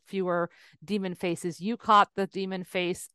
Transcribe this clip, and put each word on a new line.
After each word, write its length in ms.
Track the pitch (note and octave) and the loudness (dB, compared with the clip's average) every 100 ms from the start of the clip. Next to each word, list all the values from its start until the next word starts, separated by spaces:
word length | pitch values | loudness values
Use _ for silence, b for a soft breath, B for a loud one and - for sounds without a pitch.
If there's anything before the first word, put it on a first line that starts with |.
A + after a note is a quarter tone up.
| - | -6
fewer 440 | G3 F3+ F3 E3+ b b b | -4 -2 0 -2 b b b
demon 300 | D3+ G#3 F#3+ | -6 -4 -4
faces. 440 | E3+ F3 E3+ F3 D#3 | -4 -4 -4 -6 -6
You 200 | F#3+ A#3 | -6 -2
caught 320 | - G#3 G3 | 6 6 6
the 120 | - F#3+ | 2 -4
demon 380 | G3 F#3+ F#3+ | -4 -6 -6
face 440 | F3+ F#3+ F3 F3 - | -6 -2 -2 -4 -6